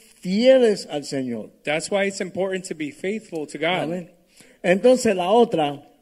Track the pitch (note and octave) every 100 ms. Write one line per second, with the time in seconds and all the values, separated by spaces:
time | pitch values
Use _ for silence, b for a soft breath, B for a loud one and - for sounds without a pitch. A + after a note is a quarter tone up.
0 | _ _ F3+ G3+ B3+ C4 A#3 F#3 - D3
1 | C3+ C#3 B2+ A2+ F#2+ _ D3 D#3 - G3+
2 | G3 G3 F#3 F3 F#3+ F#3+ F3+ D#3+ D3+ -
3 | F#3 G#3+ - E3 D3 C#3+ D#3+ F3+ D3 F3+
4 | E3+ _ _ b b b F#3 F#3+ B3 B3+
5 | A3+ F#3 F3 A#3 A3+ E3 C#3+ C#3 - _